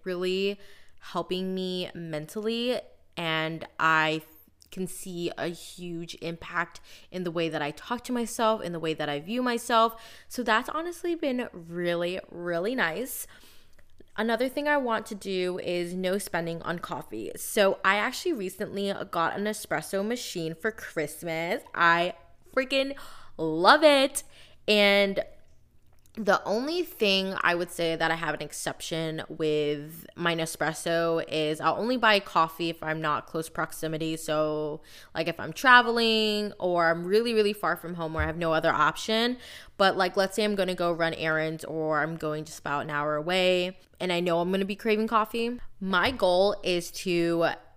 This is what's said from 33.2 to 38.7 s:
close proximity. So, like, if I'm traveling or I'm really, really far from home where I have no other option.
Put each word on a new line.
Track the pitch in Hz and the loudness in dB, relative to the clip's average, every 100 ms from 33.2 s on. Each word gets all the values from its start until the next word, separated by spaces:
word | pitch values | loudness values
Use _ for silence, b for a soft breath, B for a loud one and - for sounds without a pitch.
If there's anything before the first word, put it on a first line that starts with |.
| - | -4
close | 160 160 | -8 -8
proximity. | - 160 - 160 160 160 160 | -6 -6 -4 -6 -4 -4 -4
So, | - 156 156 151 151 156 B B B - | -2 0 0 0 -4 -6 B B B -4
like, | 220 | -4
if | 220 | -4
I'm | 156 | -8
traveling | - 269 247 233 233 226 220 214 208 208 - | 0 8 8 8 2 4 4 2 0 -4 -4
or | 185 175 165 | 0 4 4
I'm | 170 175 | 2 2
really, | 214 233 | 2 4
really | 220 208 | 2 2
far | 208 165 170 | 0 -2 -2
from | 165 | -4
home | 175 160 | -6 -4
where | 156 | -2
I | 156 | -2
have | 160 | 0
no | 165 | 2
other | 160 | 4
option. | 160 | 4